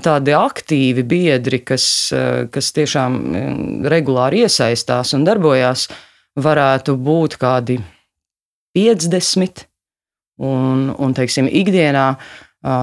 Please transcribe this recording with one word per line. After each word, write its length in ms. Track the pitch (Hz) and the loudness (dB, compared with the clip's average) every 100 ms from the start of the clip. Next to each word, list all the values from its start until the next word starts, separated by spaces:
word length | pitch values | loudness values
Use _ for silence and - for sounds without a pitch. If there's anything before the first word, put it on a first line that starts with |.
tādi 300 | 165 147 139 147 | 0 0 2 2
aktīvi 680 | 247 - - 147 131 123 120 | 0 -4 -4 0 0 0 0
biedri, 540 | 175 175 131 123 127 | 0 2 0 0 -4
kas, 220 | - 131 - - - | -2 -2 -2 -2 -2
ā, 140 | 135 131 123 120 | -2 -2 -2 -4
kas 160 | - - - | -6 -4 -2
tiešām, 400 | 147 147 127 127 | -2 0 0 -2
mm, 680 | 62 85 135 135 - - 139 | -4 -4 -4 -4 -6 -4 0
regulāri 560 | 165 139 127 127 185 | 0 0 0 2 2
iesaistās 720 | 233 - 120 120 - 123 123 143 | 2 2 0 -2 -2 -2 0 0
un 80 | |
darbojās, 640 | 156 214 160 131 127 127 - - - _ _ - | 2 2 4 4 2 0 -6 -12 -20 _ _ -4
varētu 600 | 139 151 139 135 - 135 | 0 2 2 0 0 -2
būt 380 | 131 165 156 - | 0 0 0 -2
kādi 380 | 127 127 120 123 90 - _ _ _ _ _ _ _ 180 | 0 0 -2 -4 -6 -16 _ _ _ _ _ _ _ 0
piecdesmit. 880 | 220 214 170 185 - - 185 - - _ _ _ _ _ _ - | 2 2 0 -2 0 0 -2 -4 -20 _ _ _ _ _ _ -8
Un, 540 | 135 131 131 131 135 | -4 0 0 0 0
un, 220 | - 139 131 | -2 -2 0
teiksim, 320 | 127 - 131 | -2 0 0
ikdienā, 640 | 175 190 190 151 139 135 | 2 2 2 4 2 2
ā, 640 | 131 - - - _ 139 131 | -2 -8 -20 -20 _ -4 -2